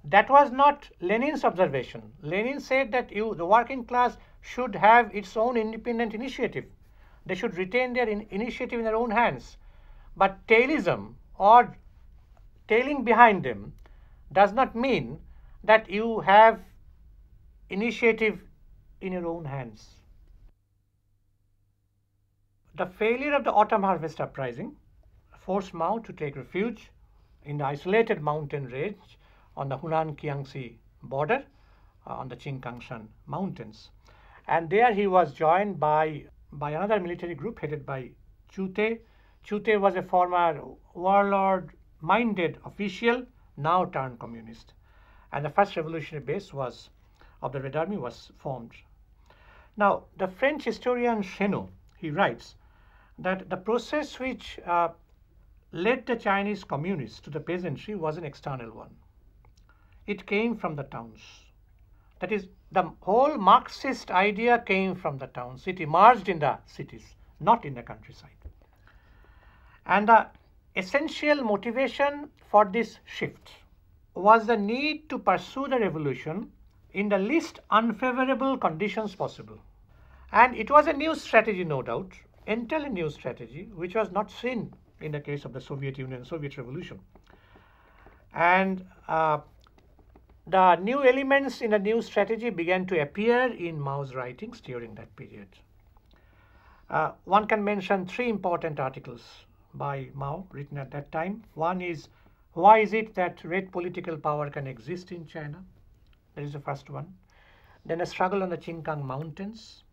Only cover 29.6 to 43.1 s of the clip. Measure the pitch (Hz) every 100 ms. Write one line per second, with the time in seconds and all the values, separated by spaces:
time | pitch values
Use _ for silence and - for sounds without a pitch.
29.6 | 139 135 165 160 160 143 151 139 135 143
30.6 | 120 - _ _ 131 135 151 254 - _
31.6 | _ _ _ _ - 123 127 123 147 135
32.6 | 127 120 - 117 107 - - 147 190 139
33.6 | 110 110 - - _ - - - - 156
34.6 | 165 196 247 202 202 180 160 135 160 180
35.6 | 208 180 151 151 160 151 - - - 147
36.6 | 147 151 202 214 175 175 175 156 185 -
37.6 | 151 147 131 135 123 - - _ - -
38.6 | 190 185 220 226 - _ _ _ - 208
39.6 | 208 208 196 185 180 180 180 180 170 143
40.6 | 131 - - 175 185 202 202 196 190 190
41.6 | 185 - _ _ 156 202 240 185 160 131
42.6 | 143 - 202 - 233